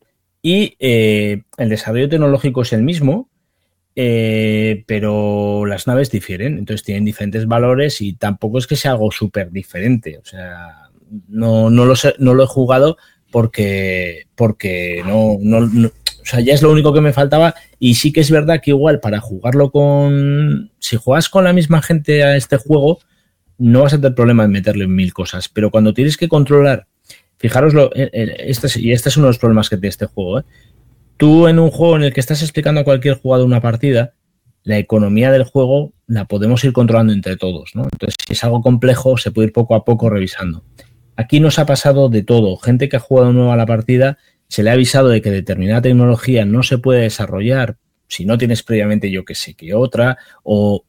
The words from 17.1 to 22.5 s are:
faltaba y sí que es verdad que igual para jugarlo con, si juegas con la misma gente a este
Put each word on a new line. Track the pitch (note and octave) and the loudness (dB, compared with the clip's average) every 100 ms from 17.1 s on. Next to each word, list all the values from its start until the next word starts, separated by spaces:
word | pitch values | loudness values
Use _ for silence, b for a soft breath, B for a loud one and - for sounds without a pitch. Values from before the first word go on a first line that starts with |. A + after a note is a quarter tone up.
faltaba | C3+ C#3+ D3+ E3 - B B | 2 0 2 2 0 B B
y | B2 A#2+ | 0 2
sí | D3+ | 0
que | D3+ | 2
es | C#3+ | 2
verdad | D#3 D3+ D#3+ | 2 2 -2
que | - | 0
igual | C#3 D3+ D3 | 0 2 0
para | A2 G#2 | -2 -6
jugarlo | - F#2+ A#2+ B2 C#3 | -6 -8 -2 0 2
con, | D3 C#3+ C#3+ C#3+ C#3+ C#3 C#3+ D3+ D3 - _ | 2 2 2 2 0 0 0 0 -2 -6 _
si | - A2+ | -6 -6
juegas | B2 D3 D#3+ | 0 0 2
con | G3 | 2
la | F3+ | 2
misma | F3+ D3+ D#3+ | 2 2 0
gente | - E3 D3 D3 | 0 -4 0 2
a | C#3+ C#3+ | 2 0
este | - | 0